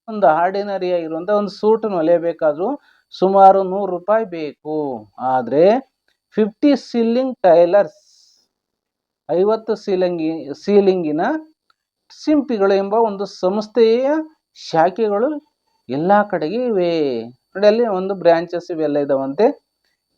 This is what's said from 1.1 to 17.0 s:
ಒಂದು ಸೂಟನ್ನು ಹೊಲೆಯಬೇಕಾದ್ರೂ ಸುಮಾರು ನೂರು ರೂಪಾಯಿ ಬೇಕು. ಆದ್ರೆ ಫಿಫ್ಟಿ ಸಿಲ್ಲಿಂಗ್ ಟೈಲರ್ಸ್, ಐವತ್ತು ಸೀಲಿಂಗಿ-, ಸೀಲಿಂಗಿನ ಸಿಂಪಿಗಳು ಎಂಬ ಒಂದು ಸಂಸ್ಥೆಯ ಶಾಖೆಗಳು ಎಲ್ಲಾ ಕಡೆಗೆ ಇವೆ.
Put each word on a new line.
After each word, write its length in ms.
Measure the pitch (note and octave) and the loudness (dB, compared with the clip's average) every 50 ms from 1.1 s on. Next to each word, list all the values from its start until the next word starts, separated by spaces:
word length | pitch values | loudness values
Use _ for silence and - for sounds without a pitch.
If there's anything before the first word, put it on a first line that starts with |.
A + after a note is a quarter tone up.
| D#3+ D#3+ F3+ F3+ | -8 -8 -4 -2
ಒಂದು 180 | G#3 G#3 G#3 F#3+ | -2 -2 -2 -4
ಸೂಟನ್ನು 480 | F3+ - - G#3+ A3 A3 A3 A3 G3 | -8 -4 0 0 0 0 -2 -4 -4
ಹೊಲೆಯಬೇಕಾದ್ರೂ 840 | F3 D#3 D#3+ F3 E3+ D#3+ E3+ D#3+ D#3+ D#3+ D#3 D3 D3 F3+ A3 D4 D4 _ _ _ _ _ _ | -2 0 2 2 0 0 -2 -4 -2 -2 -2 -2 -2 -4 -6 -6 -8 _ _ _ _ _ _
ಸುಮಾರು 520 | - - F3+ F#3+ G3 G3 G3 F#3+ G3 G3 G3 | -6 -2 0 2 4 8 8 8 8 6 2
ನೂರು 360 | F#3 F#3 G3+ G3+ F#3+ F3+ F3 | -2 -4 -6 -6 -6 -6 -6
ರೂಪಾಯಿ 260 | F3 G3+ G#3 A3+ A3+ | -2 -2 -2 -2 -2
ಬೇಕು. 840 | G3 F3 E3 D#3 C#3+ B2 _ - D3+ D#3 D#3 D3 C#3 B2+ A2 A2 _ _ - | -4 -8 -10 -10 -10 -12 _ -10 -8 -6 -6 -6 -6 -8 -10 -12 _ _ -8
ಆದ್ರೆ 640 | A#2+ B2+ C3 B2+ A#2+ A#2 C3+ C#3+ E3+ G3 A3 C4 - _ _ _ _ _ _ _ _ _ - | -6 -2 -2 -2 -2 -2 2 4 4 4 4 2 -2 _ _ _ _ _ _ _ _ _ -4
ಫಿಫ್ಟಿ 420 | - A3 G#3 G#3+ - - D4 C#4 | -2 -2 -2 -2 0 0 2 2
ಸಿಲ್ಲಿಂಗ್ 640 | C4 - - - A#3+ A#3 A3+ A#3 B3 C4 C4 A#3+ _ - | 0 -2 -6 -4 -2 -2 0 0 -2 -2 -4 -4 _ 2
ಟೈಲರ್ಸ್, 600 | F3+ D#3+ E3+ F3 F3 F3 G3+ F#3+ D#3 - _ _ _ _ _ _ _ _ _ _ _ _ _ _ _ _ _ _ _ _ _ _ _ _ _ _ - | 4 6 6 4 4 4 2 2 0 -4 _ _ _ _ _ _ _ _ _ _ _ _ _ _ _ _ _ _ _ _ _ _ _ _ _ _ -4
ಐವತ್ತು 440 | D3+ E3+ F#3+ G#3 A3 A3 A3 - A3 | -2 0 2 0 0 -2 -2 -6 -6
ಸೀಲಿಂಗಿ-, 800 | G3+ - - G3 F#3 F#3 F3+ F3+ E3+ D#3+ D#3+ D#3+ E3 - C#3 D3 | -6 -4 -4 -2 0 0 -2 -2 -2 -4 -4 -4 -6 -8 -12 -12
ಸೀಲಿಂಗಿನ 640 | - - - G3+ G#3 G3+ F#3+ F#3+ F#3 E3+ D3+ D3 D#3 F3+ A#3 D#4 D#4 D#4 _ _ _ _ _ _ _ _ _ _ _ _ _ - - - | -8 -2 2 2 4 4 4 2 0 0 -2 -2 -2 -2 -2 -4 -4 -8 _ _ _ _ _ _ _ _ _ _ _ _ _ -20 -10 -2
ಸಿಂಪಿಗಳು 500 | D4+ D#4 D4 B3+ - A#3+ G#3 F#3+ G3 G3 | 0 0 0 0 0 0 0 2 2 2
ಎಂಬ 200 | F#3+ G3 G3 G3+ | 2 0 0 0
ಒಂದು 320 | A3+ A#3 A3 G3+ G3 G3+ | 0 0 0 -2 -6 -8
ಸಂಸ್ಥೆಯ 840 | F#3+ - - - F3+ G3 G#3+ G#3 G#3+ - B3 A3+ A3 A3+ A#3+ C4 C4+ D4+ D#4+ D#4 D#4 _ _ _ _ _ | -10 -8 -4 -2 -2 -2 -2 -4 -4 0 2 4 4 4 2 0 0 -2 -2 -4 -8 _ _ _ _ _
ಶಾಖೆಗಳು 920 | - - - - E3 D#3+ F#3 F#3+ - A3+ G#3 G3+ G3+ A#3 C#4+ D4+ D4 - _ _ _ _ _ _ _ _ - | -20 -12 -4 0 2 2 2 0 -2 -4 -2 -2 -2 -2 -2 -4 -6 -12 _ _ _ _ _ _ _ _ -8
ಎಲ್ಲಾ 340 | B2 C#3 D#3+ F#3 G3+ G#3 G3+ | -6 -4 0 2 2 2 2
ಕಡೆಗೆ 440 | G#3 F#3+ E3+ D#3 D3+ G3 A#3+ B3+ | 0 -4 -4 -4 -4 -4 -4 -4
ಇವೆ. 580 | B3 A3 F#3 F3 F3 E3+ D#3+ | -2 0 0 0 0 0 0